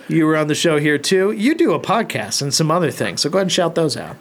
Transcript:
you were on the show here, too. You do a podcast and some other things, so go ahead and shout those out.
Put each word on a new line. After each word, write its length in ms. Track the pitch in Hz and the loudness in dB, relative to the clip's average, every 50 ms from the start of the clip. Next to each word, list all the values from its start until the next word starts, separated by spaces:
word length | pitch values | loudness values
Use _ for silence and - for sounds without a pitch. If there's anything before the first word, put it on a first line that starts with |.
| - | -6
you 180 | - 156 165 156 | -2 0 2 2
were 120 | 156 156 | 2 2
on 100 | 156 151 | 2 0
the 80 | 151 151 | 0 0
show 240 | 147 - 170 156 147 | 0 2 2 2 2
here, 200 | 151 156 147 139 | 2 2 0 0
too. 340 | 143 - 196 185 190 202 | 0 0 2 2 2 0
You 240 | 220 220 202 262 330 | 0 0 0 0 2
do 160 | 339 339 262 165 | 2 2 2 2
a 60 | 147 | 0
podcast 600 | - - 190 233 220 - - 123 104 101 - - | 0 0 0 0 -2 -2 -4 -6 -6 -6 -4 -4
and 120 | 139 143 131 | -4 -2 0
some 160 | - 160 151 | 0 2 2
other 220 | 156 180 175 139 | 2 2 0 0
things, 300 | 120 - 123 101 90 - | -2 -2 -4 -4 -2 -4
so 60 | - 147 | -2 -2
go 100 | 165 190 | 0 0
ahead 80 | 196 | 0
and 40 | 185 | 0
shout 220 | - - 175 165 170 | 0 0 0 0 0
those 220 | 165 165 151 120 | 0 0 0 -2
out. 180 | 120 82 - - - | -4 -8 -10 -12 -8